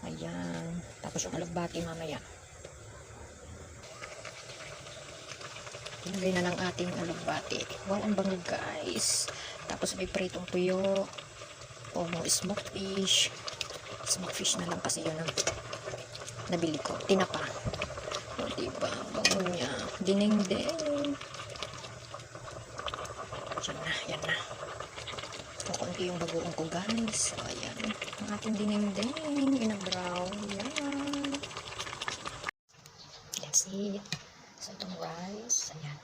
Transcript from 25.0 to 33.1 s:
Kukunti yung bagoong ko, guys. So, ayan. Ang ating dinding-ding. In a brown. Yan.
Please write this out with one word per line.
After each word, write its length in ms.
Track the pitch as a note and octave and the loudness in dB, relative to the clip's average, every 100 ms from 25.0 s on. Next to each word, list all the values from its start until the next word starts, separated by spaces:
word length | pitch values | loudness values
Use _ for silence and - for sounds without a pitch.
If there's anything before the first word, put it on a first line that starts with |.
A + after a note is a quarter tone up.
| - - - - - - | -6 -6 -6 -8 -8 -6
Kukunti 480 | - - F3 F3+ F3+ | -2 0 0 0 0
yung 100 | F3 | 2
bagoong 340 | E3 E3 F3 E3 | 2 2 0 0
ko, 80 | D#3+ | 0
guys. 640 | E3 G3+ A3+ A3+ - - | 0 2 4 4 4 2
So, 80 | - - | 0 -4
ayan. 480 | - - - A3 - - - G#3 | -2 -4 -2 -2 -2 -4 -4 -2
Ang 40 | G#3 | -2
ating 200 | A3 G#3+ | 2 4
dinding-ding. 560 | G#3 G#3 G#3 G3 A3+ D#4 D#4 C#4+ C4+ C4+ | 4 6 4 4 2 2 2 6 6 8
In 100 | A3 | 6
a 80 | G#3 | 2
brown. 540 | F#3 F#3 F3+ F3+ F3+ G#3 G#3 G3+ | 0 0 0 2 0 0 -2 -2
Yan. 720 | A#3+ C#4+ C#4+ C#4 C#4+ C#4+ C#4+ C#4 - - - - - - - - - - - _ _ - - - - | 0 0 2 2 0 0 0 0 -2 -6 -8 -6 -6 -2 -4 -2 -6 -4 -6 _ _ -20 -20 -16 -14